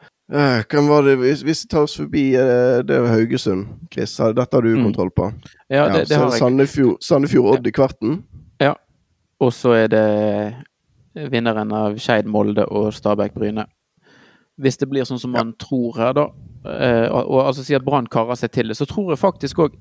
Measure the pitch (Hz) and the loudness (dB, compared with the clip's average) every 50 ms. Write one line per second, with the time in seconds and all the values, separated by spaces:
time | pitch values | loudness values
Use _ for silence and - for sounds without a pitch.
0 | _ - _ _ _ - 139 147 147 139 127 113 107 - - 147 147 147 147 147 | _ -20 _ _ _ -6 -2 0 2 2 2 0 -2 0 0 2 4 4 4 4
1 | 139 139 135 127 123 131 147 135 127 147 160 - - - - 160 151 147 - - | 6 4 4 4 2 0 0 0 -2 -4 -4 -4 -6 -4 0 0 0 -2 -4 -8
2 | 151 143 - 139 139 135 127 127 131 131 123 123 123 127 127 120 - 135 139 131 | -8 -4 -2 0 0 2 2 2 2 2 2 2 2 2 2 0 0 0 0 0
3 | 123 120 113 110 113 117 131 127 - - 95 92 101 - - - - - - 120 | 2 2 2 2 2 0 -2 -4 -2 -2 -2 -4 -4 -8 -14 -20 -18 -12 -8 -6
4 | 113 107 - - 127 113 110 127 123 - - 135 117 113 113 131 120 104 - - | -6 -6 -4 -2 0 0 0 0 -2 0 0 2 2 2 2 2 2 0 0 -2
5 | 90 92 - - 90 101 113 - - - _ _ _ - 135 139 147 - - 160 | -4 -2 -2 -2 -4 -4 -6 -12 -18 -20 _ _ _ -2 0 0 2 2 2 0
6 | 147 143 151 147 151 139 123 117 131 123 127 135 139 139 - 147 135 120 - - | 0 2 2 2 2 2 2 2 2 2 4 2 2 2 2 2 2 2 2 0
7 | - - 170 139 139 143 127 127 120 101 123 127 120 120 - - 135 131 - - | -2 0 0 2 2 2 2 4 4 4 4 2 0 -2 0 0 0 0 0 -4
8 | - 113 156 196 - _ - - - - _ - 135 139 147 - _ _ _ _ | -4 -4 -4 -4 -8 _ -20 -20 -20 -12 _ 0 0 0 0 -2 _ _ _ _
9 | _ _ _ _ _ _ _ - 131 123 120 - - 127 117 113 110 110 110 110 | _ _ _ _ _ _ _ -2 0 0 0 0 2 4 4 4 4 4 4 4
10 | 110 107 104 104 107 107 104 104 104 104 113 127 143 _ _ _ _ _ _ _ | 4 2 2 0 0 0 -2 -2 -4 -6 -10 -14 -20 _ _ _ _ _ _ _
11 | _ _ - 165 151 131 131 117 117 117 110 107 107 107 107 110 107 104 104 113 | _ _ -14 -12 -8 -4 -2 -2 0 0 -2 -2 -4 -4 -2 -2 -2 -2 -4 -4
12 | - - 120 107 104 110 104 107 104 104 104 107 - - - 104 107 107 107 - | -2 0 0 0 0 0 0 0 0 0 0 0 -2 -2 -2 -2 -2 -4 -4 -2
13 | - 107 104 104 101 104 - - 107 104 107 110 104 - _ _ _ _ _ _ | -2 -2 0 0 -2 -4 -4 -6 -6 -6 -6 -8 -10 -12 _ _ _ _ _ _
14 | _ _ _ _ _ _ _ _ _ _ _ - 135 131 127 - 143 135 139 135 | _ _ _ _ _ _ _ _ _ _ _ -2 -2 -2 0 -2 -6 -4 -2 -4
15 | 127 - 135 120 113 123 123 120 113 117 113 - - - 139 127 120 117 117 - | -4 -4 -6 -8 -6 -4 -4 -4 -4 -4 -8 -12 -10 -6 -4 -2 -2 -4 -2 -2
16 | 113 123 131 143 147 - - - - - - - - - - - 135 123 117 113 | -2 0 0 0 -2 -4 -6 -18 -20 -20 -20 -18 -14 -10 -6 -2 0 2 2 2
17 | 113 - - 123 - - 139 131 135 139 131 139 131 - 143 135 127 135 143 139 | 0 0 0 -2 -2 0 2 2 2 2 -2 -4 -2 -2 -2 0 0 0 0 0
18 | 120 - - 117 113 117 123 120 - 113 - 127 117 110 107 - 147 - - 220 | -2 0 -2 -2 0 -2 -4 -4 -4 -4 -2 -2 -2 -2 -2 -6 -6 -6 -4 -4
19 | 202 180 151 - - 190 - - - 135 - - 160 143 - - | -2 -2 -2 0 0 -2 -2 -2 -8 -6 0 0 0 0 -2 -8